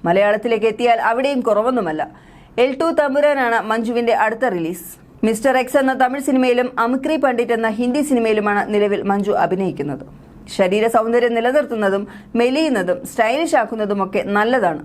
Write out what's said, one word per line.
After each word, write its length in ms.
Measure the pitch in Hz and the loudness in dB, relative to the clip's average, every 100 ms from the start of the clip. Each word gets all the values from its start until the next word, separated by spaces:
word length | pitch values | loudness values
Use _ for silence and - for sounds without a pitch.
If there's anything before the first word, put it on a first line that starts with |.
മലയാളത്തിലേക്ക് 600 | 170 180 208 208 233 226 220 | 2 2 4 2 0 0 0
എത്തിയാൽ 280 | 220 240 226 214 | 0 0 2 2
അവിടെയും 320 | 233 269 277 226 | 0 0 0 0
കുറവൊന്നുമല്ല. 600 | 208 226 254 180 156 - - - - - - | 0 0 0 -2 -4 -6 -10 -20 -20 -10 0
എൽ 120 | 254 269 | 0 2
ടു 80 | 330 320 | 0 0
തമ്പുരാനാണ് 600 | 294 277 294 277 247 233 202 | 0 2 2 2 0 0 0
മഞ്ജുവിന്റെ 440 | 220 226 240 233 226 214 | -2 -2 -2 0 2 0
അടുത്ത 200 | 220 240 | 0 -2
റിലീസ്. 320 | 185 160 180 - - - - 220 | -2 -4 -6 -12 -20 -20 -4 -2
മിസ്റ്റർ 300 | 220 269 262 | 0 2 2
എക്സ് 160 | 254 294 | 2 2
എന്ന 120 | 262 262 | 2 2
തമിഴ് 220 | 254 269 269 | 0 0 0
സിനിമയിലും 400 | 262 254 247 247 - 233 | 2 2 2 0 -2 -2
അമിക്രി 320 | 262 285 311 269 | 0 -2 0 0
പണ്ഡിറ്റ് 300 | 233 240 233 | 0 0 0
എന്ന 100 | 226 214 | 0 -2
ഹിന്ദി 220 | 247 269 294 | -2 0 0
സിനിമയിലുമാണ് 600 | 254 226 214 208 202 - | 0 2 2 2 0 0
നിലവിൽ 280 | 208 208 202 | 0 2 0
മഞ്ജു 300 | 196 202 196 - | 0 0 0 0
അഭിനയിക്കുന്നത്. 640 | 196 190 190 147 143 135 - - - - - - | 0 0 -2 -4 -6 -8 -12 -18 -20 -20 -16 0
ശരീര 280 | 190 208 226 | 0 2 2
സൗന്ദര്യം 400 | 226 220 240 240 233 | 2 2 2 2 0
നിലനിർത്തുന്നതും 640 | 233 277 285 233 202 196 208 - - 226 | 2 2 0 -2 0 -2 -4 -14 -6 -2
മെലിയുന്നതും 580 | 240 269 320 240 180 180 - | 0 0 0 0 -2 -4 -6
സ്റ്റൈലിഷ് 480 | - 220 269 330 311 | -2 -2 0 0 0
ആക്കുന്നതുമൊക്കെ 600 | 220 220 208 202 190 202 - 208 | -2 -4 -4 -2 -2 -4 -2 0
നല്ലതാണ്. 460 | 214 254 185 151 | 0 0 0 -4